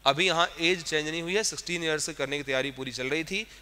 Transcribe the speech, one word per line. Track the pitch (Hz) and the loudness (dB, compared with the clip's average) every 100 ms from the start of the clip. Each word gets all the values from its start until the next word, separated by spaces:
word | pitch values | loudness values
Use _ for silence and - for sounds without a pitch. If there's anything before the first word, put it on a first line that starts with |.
अभी | 139 143 190 | 4 4 4
यहाँ | 165 175 165 | 4 2 2
age | 165 185 | 2 2
change | 151 156 151 | 0 -2 0
नहीं | 165 | -2
हुई | 170 | 0
है, | 196 | 0
सिक्सटीन | 214 151 - 175 | 0 -4 -4 -2
ईयर्स | 165 151 151 | 0 0 -2
करने | 151 135 147 | -2 -2 -2
की | |
तैयारी | 139 131 139 | 0 0 0
पूरी | 131 127 | -4 -8
चल | 120 127 | -4 -2
रही | 151 | -2
थी, | 160 190 220 - | -2 -6 -6 -16